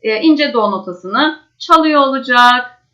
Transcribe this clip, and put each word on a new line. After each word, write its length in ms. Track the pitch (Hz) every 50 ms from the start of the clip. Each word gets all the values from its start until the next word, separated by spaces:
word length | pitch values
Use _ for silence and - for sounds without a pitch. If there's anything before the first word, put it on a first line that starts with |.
| _
e, 180 | 220 220 220
ince 320 | 320 320 311 285 294 269 233
do 180 | 240 214 196
notasını 680 | 196 185 - 185 175 - - 185 202 240 294 311 311 - _ _ _ _
çalıyor 420 | - - 339 330 311 311 302 294
olacak. 840 | 277 269 269 269 233 262 247 247 247 247 247 247 247 - - _ _ _